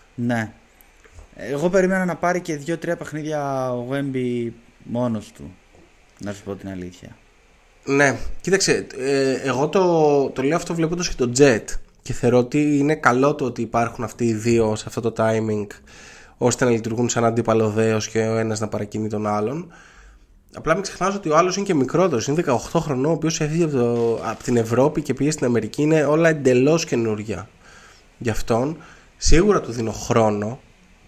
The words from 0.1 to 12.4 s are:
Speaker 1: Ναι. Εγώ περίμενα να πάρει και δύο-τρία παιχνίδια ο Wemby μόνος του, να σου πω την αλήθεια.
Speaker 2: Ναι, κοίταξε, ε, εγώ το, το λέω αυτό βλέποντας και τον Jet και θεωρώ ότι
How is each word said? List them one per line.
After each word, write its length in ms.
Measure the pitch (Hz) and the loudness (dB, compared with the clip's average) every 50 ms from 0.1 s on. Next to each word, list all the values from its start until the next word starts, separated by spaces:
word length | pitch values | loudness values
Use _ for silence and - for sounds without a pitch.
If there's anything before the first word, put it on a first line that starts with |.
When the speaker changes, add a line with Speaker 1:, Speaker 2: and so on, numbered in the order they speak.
| _ | _
Speaker 1:
Ναι. 380 | - 120 120 120 113 110 98 - - _ _ _ _ _ _ _ _ - - - - - - - | -6 -2 -2 -2 -2 -4 -6 -10 -16 _ _ _ _ _ _ _ _ -20 -20 -20 -20 -20 -20 -18
Εγώ 320 | - 92 110 139 143 156 180 | -14 -8 -6 -4 -2 0 0
περίμενα 340 | 180 190 185 185 190 190 185 | 2 2 2 2 2 0 0
να 120 | 180 160 | -2 -2
πάρει 240 | - - 175 180 180 | -2 -2 -2 -2 -2
και 160 | 175 170 156 | -4 -6 -8
δύο-τρία 400 | 143 139 156 170 160 - 165 170 | -6 -6 -6 -6 -6 -4 -6 -6
παιχνίδια 720 | 165 156 - 147 156 147 156 156 147 143 139 135 131 131 127 123 | -6 -8 -10 -10 -8 -6 -6 -6 -4 -4 -4 -4 -4 -4 -4 -4
ο 160 | 123 120 123 | -6 -6 -4
Wemby 600 | 135 139 139 139 131 131 127 123 123 120 117 117 117 - - _ _ _ - | -4 -4 -4 -4 -4 -4 -4 -2 -2 -4 -4 -6 -8 -12 -18 _ _ _ -12
μόνος 500 | - 110 120 123 120 113 107 - - - | -6 -4 -2 -2 -2 -2 -4 -6 -10 -16
του, 220 | - 71 82 92 - _ _ _ - - _ _ _ _ _ _ - | -18 -18 -18 -18 -20 _ _ _ -20 -20 _ _ _ _ _ _ -12
να 120 | - 104 101 | -10 -10 -10
σου 100 | - - | -10 -10
πω 120 | 98 98 | -10 -10
την 140 | 95 98 98 | -10 -10 -12
αλήθεια. 480 | 95 92 90 90 90 - - - - - _ _ _ _ _ _ _ _ _ _ _ _ - | -10 -10 -12 -12 -14 -18 -20 -20 -20 -20 _ _ _ _ _ _ _ _ _ _ _ _ -4
Speaker 2:
Ναι, 340 | 135 139 143 143 135 117 113 - - - - | 0 2 4 4 4 2 0 -4 -6 -6 -6
κοίταξε, 460 | - 170 190 190 - 175 131 101 - - - - | -2 0 0 2 2 2 0 0 -2 -6 -10 -6
ε, 340 | 127 135 139 135 135 135 131 | -4 -2 0 2 2 2 0
εγώ 360 | - - 135 123 127 147 151 | 0 -2 -2 0 0 0 2
το, 640 | - 196 185 175 170 160 156 147 143 143 131 - | 2 2 4 4 4 4 4 4 4 4 2 0
το 120 | - - 131 | -2 -2 0
λέω 140 | 139 160 | 0 0
αυτό 180 | 170 165 - 170 | 0 -2 -4 -2
βλέποντας 340 | 170 165 160 180 175 175 - | -2 -2 -2 -2 -4 -4 -4
και 60 | - | -2
τον 180 | - 127 120 123 127 | -2 -2 0 4 6
Jet 260 | 143 139 117 101 - - - - - - _ _ - | 6 6 6 4 0 -4 -6 -6 -6 -10 _ _ -10
και 100 | - 113 | -8 -6
θεωρώ 260 | - - 120 120 | -2 2 4 4
ότι 400 | 123 | 4